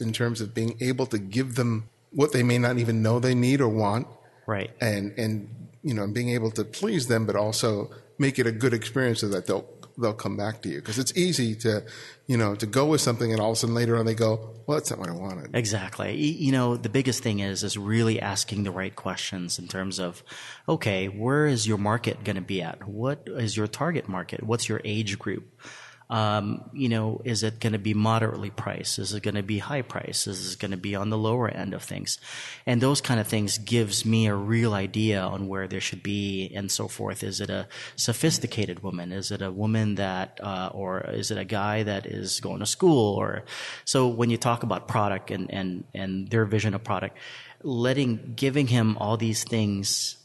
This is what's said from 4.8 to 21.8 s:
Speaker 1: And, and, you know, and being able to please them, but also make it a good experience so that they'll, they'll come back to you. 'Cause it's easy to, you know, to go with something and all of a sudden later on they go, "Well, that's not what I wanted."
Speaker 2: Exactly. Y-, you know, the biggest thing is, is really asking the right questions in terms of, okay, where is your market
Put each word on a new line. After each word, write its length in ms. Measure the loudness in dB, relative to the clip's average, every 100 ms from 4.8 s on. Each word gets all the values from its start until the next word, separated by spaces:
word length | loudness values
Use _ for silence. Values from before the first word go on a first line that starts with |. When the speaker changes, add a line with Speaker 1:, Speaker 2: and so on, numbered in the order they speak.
Speaker 1:
And, 320 | 0 0 -4 -2
and, 500 | -2 -2 -6 -14 -16 -8
you 100 | -2
know, 120 | 0
and 100 | 0
being 160 | 0 0
able 200 | 0 0
to 120 | -2
please 420 | -4 -2 0 0 2
them, 180 | 2 4
but 100 | 2
also 540 | 2 2 2 0 -4 -10 -16 0
make 200 | 2 4
it 80 | 2
a 60 |
good 200 | 4 2
experience 480 | 2 0 0 2 2
so 80 | 0
that 180 | -2 0
they'll, 220 | -2 -2 -20 -16 -2
they'll 140 | -2
come 240 | 0 -4 -2
back 240 | -2 -4
to 80 | -6
you. 140 | -6
'Cause 160 | -4 -2
it's 180 | 0 2
easy 380 | 2 2 0 2
to, 260 | 0 0 -2 -16 -18 -14 0
you 100 | 2
know, 180 | 4
to 120 | 2 0
go 180 | 4
with 160 | 4 4
something 320 | 2 2 0
and 80 | 2
all 120 | 2
of 40 | 2
a 40 |
sudden 140 | 0
later 220 | 2 2 2
on 80 |
they 100 | 2
go, 400 | 4 2 2 -4 -10 -2
"Well, 100 | -2
that's 140 | -2
not 80 | -6
what 100 | -6
I 60 |
wanted." 420 | -6 -8 -8 -4 -2
Speaker 2:
Exactly. 520 | 0 -2 -4 -6 -4
Y-, 280 | 0 0 2
you 140 | 2
know, 240 | 4 2 0
the 140 | 0
biggest 320 | 2 2 0
thing 180 | 0 0
is, 240 | -2 -2
is 140 | -4 -4
really 420 | 2 4 4 2
asking 440 | 0 -2 -2 -2
the 60 | -2
right 240 | -2 -6
questions 640 | -6 -6 -4 -4 -6 -6 -6
in 100 | -6
terms 300 | -4 -4 -2
of, 240 | -4 -6 -16 -16 -16 -10 -2
okay, 380 | 0 2 0 -2
where 380 | -2 0 4 4
is 200 | 2 2
your 120 |
market 460 | 2